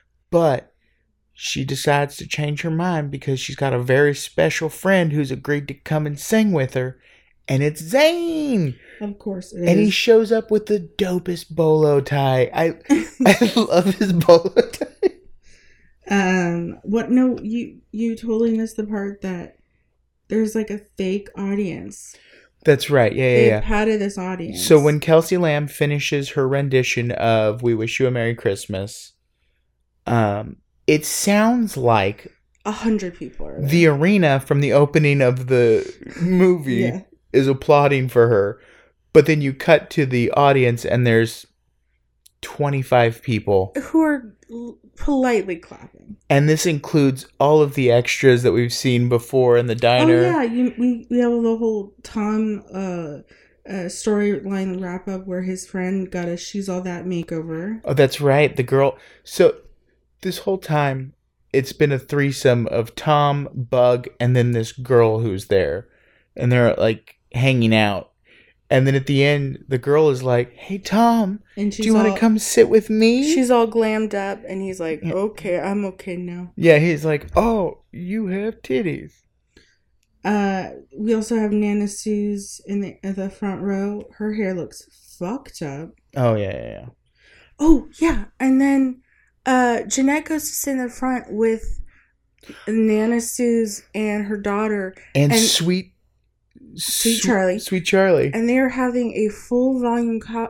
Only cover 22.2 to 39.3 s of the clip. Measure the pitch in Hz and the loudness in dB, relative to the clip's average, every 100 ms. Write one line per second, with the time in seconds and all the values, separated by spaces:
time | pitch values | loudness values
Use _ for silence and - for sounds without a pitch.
22.2 | _ - _ _ - 139 - 143 113 - | _ -20 _ _ 2 2 2 2 2 2
23.2 | 131 123 117 107 107 208 220 214 202 196 | 2 4 4 4 0 0 0 -2 -4 -6
24.2 | 185 185 170 - - 156 147 151 156 160 | -8 -8 -8 -4 4 4 4 0 2 2
25.2 | 165 180 170 147 147 - 147 147 - 147 | 4 0 0 -2 -4 -4 -2 -2 -2 -4
26.2 | 139 - 131 139 143 131 123 - 117 - | -4 -2 -2 0 0 0 0 -2 -4 -2
27.2 | 113 113 107 110 120 113 117 - 131 123 | 2 2 2 0 0 0 -2 -2 0 0
28.2 | 117 117 113 98 - 98 101 - - _ | -2 -2 -4 -4 -6 -8 -8 -12 -20 _
29.2 | _ _ _ _ _ _ _ _ - 117 | _ _ _ _ _ _ _ _ -2 0
30.2 | 107 101 110 - _ _ - 151 - - | 0 -2 -8 -16 _ _ 0 0 0 -4
31.2 | - 208 220 247 220 - 120 113 98 107 | 0 2 4 2 -2 0 2 4 2 -4
32.2 | - _ _ _ 214 214 226 214 185 170 | -12 _ _ _ -8 -4 -2 -2 -4 -10
33.2 | 139 - 76 69 139 170 165 143 170 208 | -14 -10 -10 -6 0 4 4 4 4 4
34.2 | 165 135 - 143 143 123 143 160 147 143 | 4 2 0 0 4 4 4 4 4 4
35.2 | 127 127 127 127 120 110 - - - - | 2 2 2 4 6 4 0 -10 -16 -4
36.2 | 170 185 185 180 135 120 120 185 - _ | 0 4 4 4 0 0 0 -4 -10 _
37.2 | _ 131 135 135 - 147 143 139 127 123 | _ 2 2 2 4 4 6 4 2 4
38.2 | 117 110 101 110 _ _ _ _ _ 160 | 4 4 0 -4 _ _ _ _ _ 6
39.2 | 147 | 6